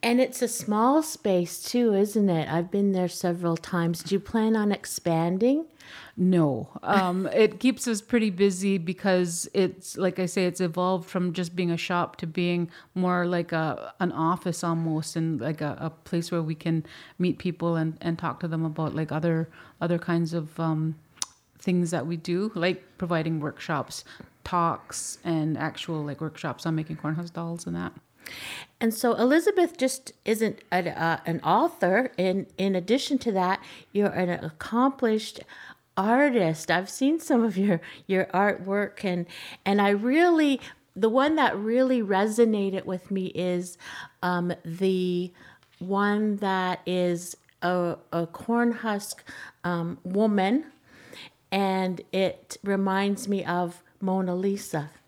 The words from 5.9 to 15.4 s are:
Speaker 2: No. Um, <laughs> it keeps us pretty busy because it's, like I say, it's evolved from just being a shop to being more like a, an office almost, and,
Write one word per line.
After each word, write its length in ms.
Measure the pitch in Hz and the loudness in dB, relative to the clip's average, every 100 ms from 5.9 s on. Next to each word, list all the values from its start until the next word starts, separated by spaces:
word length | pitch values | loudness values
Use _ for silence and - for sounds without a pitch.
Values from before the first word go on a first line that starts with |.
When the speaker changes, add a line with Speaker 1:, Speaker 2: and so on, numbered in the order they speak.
| - - - | -20 -16 0
Speaker 2:
No. 540 | 185 180 151 123 147 - | 4 6 4 2 -6 -8
Um, 420 | - 196 185 180 190 | 2 2 2 0 0
<laughs> 60 | |
it 240 | - 214 214 | 4 4 4
keeps 300 | 247 - 247 | 0 0 -2
us 120 | 214 | -4
pretty 300 | - 240 220 | 0 2 2
busy 480 | 180 202 180 196 196 | 2 2 2 0 0
because 720 | 165 180 202 185 180 170 - | -2 -2 2 2 2 -4 -4
it's, 420 | - 180 - - - | 0 0 -2 -12 -2
like 220 | 185 185 | -2 0
I 60 | 180 | -2
say, 200 | 202 180 | 0 0
it's 140 | 175 | 0
evolved 500 | 185 165 180 185 170 | -2 0 0 0 -2
from 220 | 190 180 | -2 -2
just 240 | 165 175 175 | -2 -6 -2
being 160 | 175 | 0
a 40 | 165 | 0
shop 380 | - 175 - - | -2 -2 -2 -4
to 100 | 170 | -6
being 420 | 156 175 175 170 - - | -2 0 0 -2 -8 -10
more 320 | - 180 180 175 | -2 0 2 2
like 240 | 180 170 | 0 0
a, 420 | 165 160 127 - - | -2 -2 -4 -10 -4
an 140 | 185 | -4
office 500 | 135 160 175 185 165 | 0 0 0 -2 -4
almost, 540 | 175 165 165 156 156 170 | -2 -2 0 -2 -4 -2
and, 240 | 160 151 | -2 -2